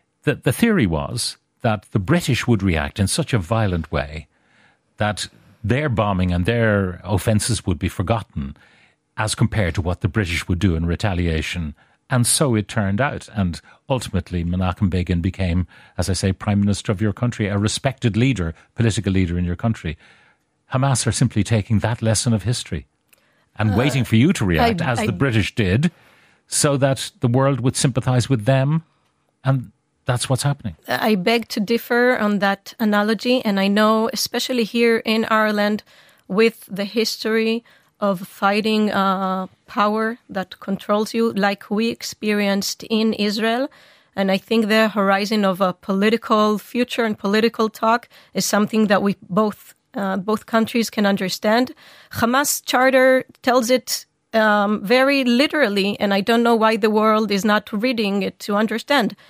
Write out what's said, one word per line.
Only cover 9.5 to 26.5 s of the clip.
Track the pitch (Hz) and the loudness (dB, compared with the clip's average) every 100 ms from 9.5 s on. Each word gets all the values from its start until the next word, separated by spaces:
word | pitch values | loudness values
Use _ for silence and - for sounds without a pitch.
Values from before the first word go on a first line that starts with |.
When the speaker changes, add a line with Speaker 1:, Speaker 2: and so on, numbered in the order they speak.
| 110 90 80 | 0 -2 -2
Speaker 1:
to | |
what | 87 87 | -4 -4
the | 92 | -4
British | 113 90 85 - | -2 -2 -4 -4
would | 92 | 0
do | 98 80 | 0 0
in | 85 | -2
retaliation. | 85 107 90 87 78 76 92 78 - _ _ _ | -2 -2 -2 -2 -2 -4 -6 -8 -10 _ _ _
And | 127 120 | 0 2
so | - 147 | 2 2
it | 110 101 | 0 0
turned | - 98 101 | -2 -2 0
out. | 143 95 - | -2 -4 -8
And | 101 92 80 - _ - | -2 -2 -2 -14 _ -6
ultimately, | 131 - 92 - 90 | -4 -2 -4 -4 -6
Menachem | 85 92 92 92 101 | -4 -2 -2 0 0
Begin | 92 87 87 | 0 0 0
became, | 90 - 92 90 87 - - - | -2 -2 -2 0 -2 -8 -14 -6
as | 92 | -2
I | |
say, | 92 98 | 0 -2
prime | 92 - 101 | -2 -2 2
minister | 101 98 - | 2 0 -2
of | 95 | -2
your | 107 | -2
country, | - 123 - 104 | -2 -4 -2 -2
a | 101 | 0
respected | 107 - 135 120 120 101 | -2 -2 -4 -2 -2 2
leader, | 127 107 82 80 _ - | 2 0 -4 -8 _ -2
political | 117 107 98 | 0 0 0
leader | 95 90 87 | 0 0 0
in | 87 | -2
your | 85 | -2
country. | 117 113 82 78 - _ _ _ _ _ _ | -4 -4 -6 -10 -16 _ _ _ _ _ _
Hamas | 131 139 127 - | -2 0 0 0
are | |
simply | - 120 - | 0 0 2
taking | 98 113 - 107 | 0 0 2 0
that | 107 120 | 0 -2
lesson | 110 104 123 | 0 0 0
of | 110 | 0
history | 92 123 - 80 - _ _ _ _ _ _ - | -2 -6 -6 -10 -10 _ _ _ _ _ _ -2
and | 107 | 0
Speaker 2:
Uh, | 98 | 2
Speaker 1:
waiting | 139 139 | 2 0
for | 113 113 | 2 4
you | 143 | 4
to | 190 98 | 4 2
react, | 82 233 196 | 4 2 2
Speaker 2:
I, | 82 | -2
Speaker 1:
as | 120 | 0
Speaker 2:
I | 220 | -2
Speaker 1:
the | |
British | 90 139 110 95 - | 0 0 2 0 0
did, | 98 104 170 - _ _ _ _ | 2 2 0 -2 _ _ _ _
so | _ | _